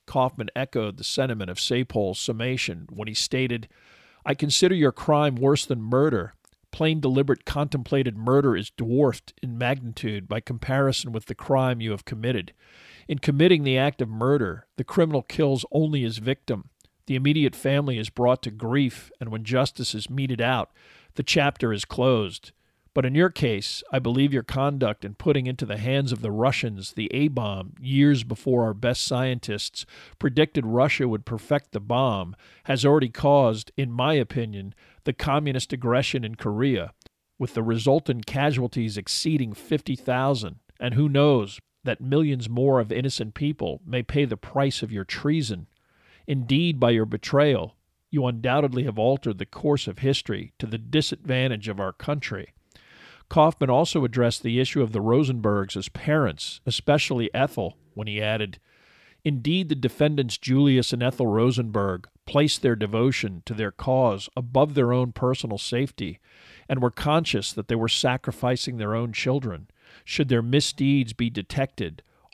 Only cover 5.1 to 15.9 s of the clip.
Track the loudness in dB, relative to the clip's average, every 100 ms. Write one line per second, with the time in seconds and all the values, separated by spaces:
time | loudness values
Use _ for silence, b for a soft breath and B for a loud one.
5.1 | 4 2 2 2 2 0 -4 0 2 4
6.1 | 2 -2 -10 _ _ _ -2 0 2 2
7.1 | 2 4 0 -2 -4 -2 -2 0 0 0
8.1 | -2 2 4 4 2 -2 -6 0 2 2
9.1 | 0 -10 -12 -10 -4 -2 -2 -6 -6 -6
10.1 | -6 -6 -6 -6 -8 -2 2 2 0 -4
11.1 | -8 -8 -10 0 0 2 -2 -4 -6 -8
12.1 | -6 -4 -4 -6 -16 B B B B B
13.1 | -2 0 4 6 6 4 2 2 0 -4
14.1 | 0 2 2 0 -4 -10 -8 -2 2 2
15.1 | 0 -2 0 2 2 0 0 2